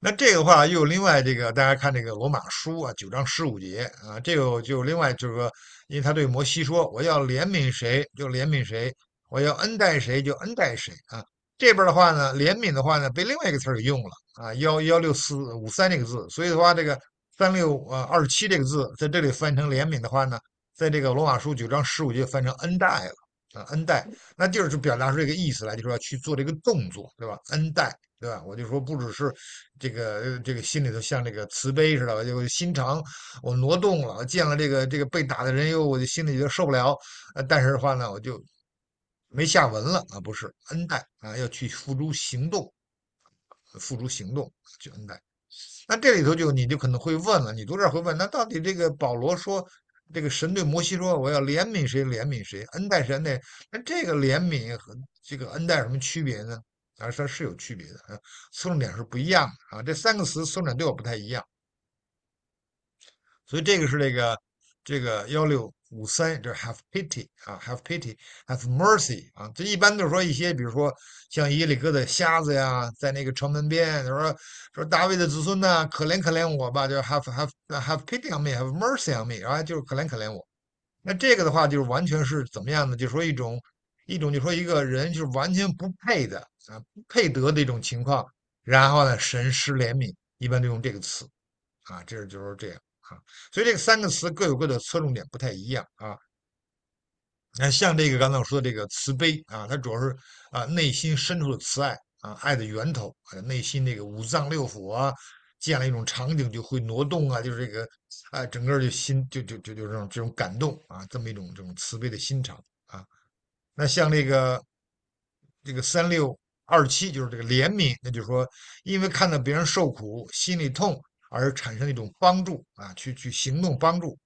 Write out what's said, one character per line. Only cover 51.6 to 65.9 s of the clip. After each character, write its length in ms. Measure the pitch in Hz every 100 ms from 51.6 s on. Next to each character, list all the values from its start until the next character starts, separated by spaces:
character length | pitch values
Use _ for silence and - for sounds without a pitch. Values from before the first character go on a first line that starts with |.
悯 220 | 202 208 135
谁， 180 | 127
怜 220 | 135 117 131
悯 160 | 127
谁， 220 | 98 98 110
恩 160 | 170 196
待 160 | 190
谁， 100 | 123
恩 80 | 139
待 120 | 156
谁。” 80 | 127 - - -
那 100 | 226
这 200 | 247 349
个 120 | 277
怜 260 | 151 135 139
悯 360 | 180 151 113 117
和 160 | - 113 135 _
这 140 | - 139
个 140 | 123
恩 120 | 147
待 140 | 165 160
有 60 |
什 40 | 120
么 100 | 135
区 240 | 127 165
别 180 | 151 110
呢？ 160 | 110 117 113 _ _ _
啊， 100 | 113
说 160 | 120 143
是 180 | -
有 100 | 139
区 220 | 90 - 107
别 100 | 76
的 80 | - -
啊， 100 | 104 _ - -
侧 160 | - 180
重 100 | 165
点 140 | 117 95
是 80 |
不 120 | 117 120
一 120 | 151
样 200 | 185 143
的 300 | - _ 107
啊， 40 |
这 120 | 123
三 240 | 156 226 214
个 60 |
词 200 | 165 151
侧 100 | 160
重 100 | 196
点 120 | 165 123
都 80 |
有 80 | 160
不 120 | -
太 100 | 117
一 140 | 113 104
样。 140 | 120 - _ _ _ _ _ _ _ _ _ _ _ _ _ _ _ - _ _ _ _
所 120 | 147
以 40 |
这 160 | 165 196
个 80 | 151
是 120 | 143
这 140 | 139
个， 240 | 123 120 110 _ _ _ _
这 160 | - 143
个 260 | 123 107 107
幺 160 | 147
六 280 | 156 143 110 _ _